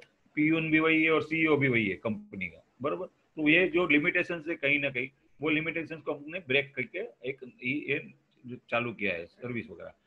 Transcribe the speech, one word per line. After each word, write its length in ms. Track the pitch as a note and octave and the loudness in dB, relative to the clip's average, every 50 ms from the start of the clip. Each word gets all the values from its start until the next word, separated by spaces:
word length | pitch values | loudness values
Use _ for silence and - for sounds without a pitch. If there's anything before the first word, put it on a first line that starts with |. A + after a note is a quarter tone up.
| - - _ _ _ _ _ | -10 -14 _ _ _ _ _
पियून 360 | - D3+ D#3 D#3+ E3 D#3+ D#3+ | 0 2 2 2 2 2 2
भी 80 | D#3 D#3 | 2 4
वही 260 | D#3+ D#3+ D#3+ D#3+ D#3+ | 4 4 4 4 4
है 60 | D#3+ | 4
और 120 | D#3+ D3+ D3 | 4 2 2
सीईओ 340 | - D#3 D#3+ D#3+ D#3+ D3+ | 0 0 2 4 4 4
भी 120 | C3+ C3+ C3+ | 4 4 4
वही 200 | B2 A#2 A2 G2 | 4 4 2 2
है 80 | F2+ | 0
company 500 | F2+ - A2+ G#2+ G2+ - - - G2 F#2 | -2 -4 -4 -4 -4 -8 -10 -10 -10 -10
का, 180 | F2 D#2+ D#2+ - _ _ - B2 | -10 -12 -16 -20 _ _ -8 -6
बरोबर? 240 | D3 E3 F3 F#3 | -4 -4 -4 -6
तो 420 | F3 _ _ _ _ _ D#3+ D#3 D3+ | -10 _ _ _ _ _ 0 4 6
ये 200 | D#3 E3+ F#3 F3 | 6 6 6 4
जो 180 | D3+ E3+ F3+ | 2 2 2
limitation 560 | E3 D3 D3 D3 F3+ E3+ F3 F3 - F3 E3+ D3+ D#3+ | 4 4 4 4 2 2 0 0 -2 -4 -8 -6 -8
है 60 | E3+ | -6
कहीं 260 | - - C#3 C#3+ D3 | -2 0 0 0 0
ना 100 | C#3+ C#3 | 0 -2
कहीं, 180 | C3+ B2 B2+ C3+ - _ _ _ _ - C#3 | -4 -4 -6 -8 -10 _ _ _ _ -6 -2
वो 60 | D#3+ | -2
लिमिटेशन 480 | D#3 D3+ D#3+ E3 D#3 E3 D#3+ B2+ D#3+ | 0 0 -2 -2 -4 -6 -6 -8 -10
को 180 | D#3 C#3+ D#3+ D3+ | -10 -6 -6 -6
हमने 240 | C#3+ C#3+ D3 D#3+ F#3+ F3+ B2+ | -6 -8 -12 -12 -10 -4 0
break 260 | B2+ C#3 C#3 C#3 - | 0 0 0 0 -4
करके 240 | - B2 A2+ - E3+ | -8 -8 -8 -8 -8
एक 380 | G#3+ A#3+ - _ - B2 C#3 - - B2 - _ B2 | -8 -8 -12 _ -10 -10 -10 -10 -12 -18 -16 _ -6
ये, 280 | B2 C3+ D3 - C3+ C3+ | -6 -4 -4 -4 -4 -6
ये 180 | D#3 D#3 C3+ - _ _ _ _ _ - | -6 -6 -10 -18 _ _ _ _ _ -18
जो 100 | B2 A#2+ B2 - - | -16 -16 -16 -8 -4
चालू 220 | - A#2+ A#2+ A#2+ A2 | -4 -2 -2 -4 -4
किया 200 | F#2+ G#2 G2+ F2+ | -4 -4 -4 -4
है 140 | E2+ E2+ | -4 -6
service 440 | F2 _ - - A#2+ B2 A2+ F2+ D#2 | -12 _ -14 -12 -8 -8 -8 -8 -10
वगैरह। 220 | F2+ E2+ F2 E2+ - _ _ | -14 -16 -16 -18 -18 _ _